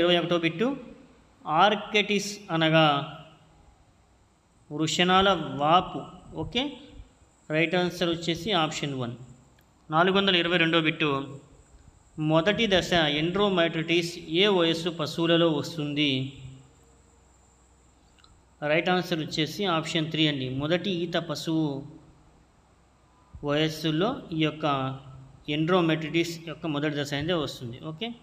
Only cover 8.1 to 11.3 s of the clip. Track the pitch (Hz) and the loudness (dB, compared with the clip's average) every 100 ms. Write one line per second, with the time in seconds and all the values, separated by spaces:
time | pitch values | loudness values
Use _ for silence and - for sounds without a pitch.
8.1 | 170 170 165 180 185 156 - 147 131 120 | -2 -4 -4 -2 0 0 -2 -6 -6 -8
9.1 | 123 - - _ _ _ _ - 156 185 | -8 -16 -20 _ _ _ _ -2 2 4
10.1 | 196 196 180 170 175 165 165 156 156 156 | 4 2 2 2 2 4 4 2 0 0
11.1 | 139 139 | 0 -4